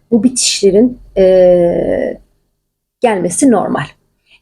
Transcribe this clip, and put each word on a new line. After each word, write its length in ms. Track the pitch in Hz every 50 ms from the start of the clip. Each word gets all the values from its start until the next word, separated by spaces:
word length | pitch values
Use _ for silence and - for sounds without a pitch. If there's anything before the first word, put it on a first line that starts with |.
| _ -
bu 140 | 226 220 180
bitişlerin, 760 | - - - - - - - 202 196 180 208 254 247 247 - - - -
e, 1000 | 196 190 185 190 185 185 180 180 180 175 175 175 - - - 92 - - - - - _ _ _ _ _ _ _ _ _ _ _ _ _ _ _ -
gelmesi 500 | - 233 208 185 175 175 - - 294 269
normal. 340 | 220 180 160 - - - 139 - _ _ _ _ _ _ _ _ _ _